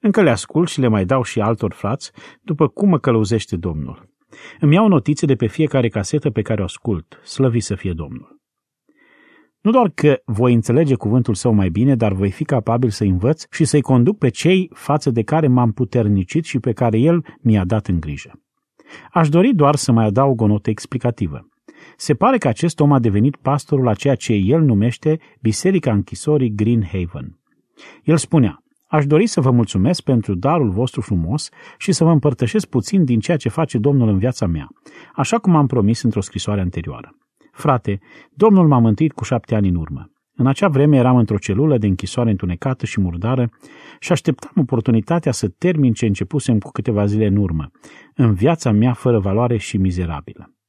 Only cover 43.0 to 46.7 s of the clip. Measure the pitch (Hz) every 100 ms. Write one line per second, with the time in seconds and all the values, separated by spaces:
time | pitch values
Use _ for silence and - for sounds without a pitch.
43 | 92 85 110 131 120 _ - - - -
44 | - 165 - 135 - - 131 120 120 117
45 | - 170 156 120 104 - 175 165 131 110
46 | 113 101 95 147 - 110 -